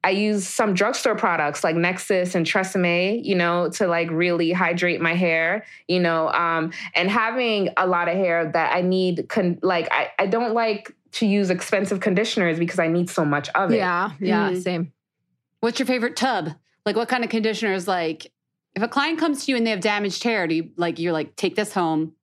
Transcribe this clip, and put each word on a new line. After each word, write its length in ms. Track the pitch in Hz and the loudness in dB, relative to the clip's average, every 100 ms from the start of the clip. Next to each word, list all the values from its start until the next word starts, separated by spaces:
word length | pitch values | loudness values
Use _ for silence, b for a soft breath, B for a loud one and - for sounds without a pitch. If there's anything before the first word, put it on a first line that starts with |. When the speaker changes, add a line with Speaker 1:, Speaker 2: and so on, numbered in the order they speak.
Speaker 1:
I 80 | - | 2
use 360 | 190 214 208 180 | 2 2 0 -2
some 260 | - 220 | 0 0
drugstore 420 | 180 208 262 269 214 | 2 0 0 0 2
products 460 | 214 170 147 147 | 2 2 0 0
like 120 | 180 160 | 0 2
Nexxus 580 | 175 180 - 190 180 180 | 0 -2 0 0 2 0
and 100 | 165 | 0
Tresemme, 800 | 208 185 190 175 170 185 233 | 0 0 0 2 2 0 -2
you 120 | - 185 | 0 0
know, 340 | 170 175 170 | 2 2 0
to, 160 | 175 190 | 0 0
like, 220 | 170 170 | 2 0
really 400 | 165 180 170 165 | 0 0 2 0
hydrate 500 | 180 175 175 175 165 | 2 0 0 0 0
my 120 | 165 | 0
hair, 520 | 170 180 160 165 202 B B B | 2 2 2 0 -2 B B B
you 120 | 180 | 2
know, 300 | 175 165 160 | 2 2 0
um, 420 | - 170 165 160 B B 175 | 0 2 0 -2 B B -2
and 140 | 180 | 0
having 600 | 214 220 247 247 214 185 - | 2 0 0 0 0 0 0
a 80 | 185 | 0
lot 220 | 180 175 | 2 0
of 80 | 180 | 0
hair 340 | 185 170 160 | 2 2 0
that 220 | 170 160 175 | 0 0 0
I 60 | |
need, 460 | 180 185 185 175 - | 2 2 0 -2 -2
con-, 300 | - 185 175 | 0 0 0
like, 260 | 190 175 160 | 0 0 0
I, 180 | 131 - - | -2 -2 -2
I 80 | 190 | 0
don't 280 | 220 240 | 0 0
like 420 | 226 226 208 - - _ | 0 0 -2 -8 -20 _
to 120 | - 220 | -2 2
use 240 | 202 190 | 2 2
expensive 500 | 180 - 208 196 196 | 0 0 -2 0 -2
conditioners 580 | 214 185 226 - 175 165 | 0 0 0 0 0 2
because 200 | 170 180 | -2 0
I 80 | 165 | 0
need 220 | 170 180 | 2 0
so 140 | - 151 | 0 0
much 240 | 143 139 | 0 0
of 220 | - 190 | -2 2
it. 60 | 226 | 2
Speaker 2:
Yeah, 340 | 185 175 202 139 | 2 0 -2 -4
yeah, 300 | 196 208 196 | -2 0 0
Speaker 3:
Mm. 100 | 185 | -2
Speaker 2:
same. 300 | 180 175 170 _ _ _ _ _ _ _ | -2 -2 -4 _ _ _ _ _ _ _
Speaker 3:
What's 180 | 226 233 | -4 -2
your 80 | 254 | -2
favorite 280 | 254 240 240 | 0 -2 0
tub? 360 | 262 220 160 156 _ _ - | 0 0 -4 -8 _ _ -2
Like, 100 | 208 | -2
what 140 | 233 | 0
kind 160 | 254 233 | -2 0
of 40 | |
conditioner 440 | 226 220 208 220 | 0 0 0 -2
is, 120 | 190 180 | -2 0
like, 460 | 180 165 156 - _ _ _ _ - | -2 -2 -6 -12 _ _ _ _ -4
if 60 | |
a 40 | 226 | -2
client 320 | 277 294 330 | 0 0 0
comes 240 | 330 277 - | 0 0 0
to 60 | |
you 60 | 254 | 0
and 100 | 226 | 0
they 40 | |
have 100 | 208 | 0
damaged 420 | 214 208 202 185 | 0 0 -2 -2
hair, 240 | 240 220 170 | -2 0 0
do 80 | 160 | -2
you, 140 | 165 - | -2 -4
like, 200 | 170 160 | -4 -2
you're 120 | 170 | -2
like, 240 | 160 - - | -2 -4 -4
"Take 200 | 190 175 | -4 -2
this 160 | 208 | -4
home. 400 | 196 170 156 160 - | -2 0 0 -2 -8